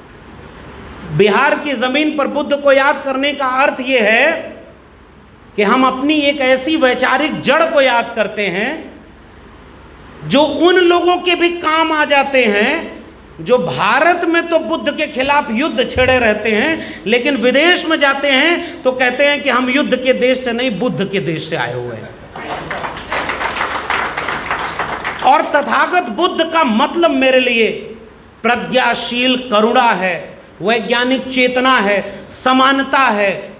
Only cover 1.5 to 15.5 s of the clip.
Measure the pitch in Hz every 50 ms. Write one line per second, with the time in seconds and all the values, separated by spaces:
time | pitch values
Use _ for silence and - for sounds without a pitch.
1.5 | 302 302 294 294 269 220 247 254 262 294 311 302 302 294 262 220 208 285 302 -
2.5 | 285 285 285 285 269 269 269 294 294 - - 269 262 262 277 294 285 285 269 254
3.5 | 254 262 277 294 294 277 247 262 262 247 208 208 220 240 277 320 330 - - -
4.5 | - - - - - - - - - - - - - - - - - - - -
5.5 | - 196 208 196 240 262 262 262 269 262 277 294 311 302 285 285 285 285 262 254
6.5 | 262 262 262 320 320 285 262 254 247 254 254 240 254 277 302 302 - 156 - 214
7.5 | 269 320 330 - 330 285 269 254 240 233 233 - - 226 208 190 - 214 208 185
8.5 | 170 190 220 269 320 320 - - - - - - - - - - - - - -
9.5 | - - - - - - - - - - - - - - 151 156 190 277 302 285
10.5 | 285 - 320 359 359 370 359 339 349 349 339 349 359 359 359 359 349 302 339 349
11.5 | 349 349 339 311 311 320 320 320 320 302 302 294 285 277 269 269 - - 247 214
12.5 | 202 202 220 262 302 330 - - - - - - - - - - - - 160 170
13.5 | 247 247 185 151 135 143 180 202 233 269 311 339 359 339 349 339 330 339 330 339
14.5 | 330 320 320 320 330 - - 294 - 311 302 - - 247 262 277 285 294 285 -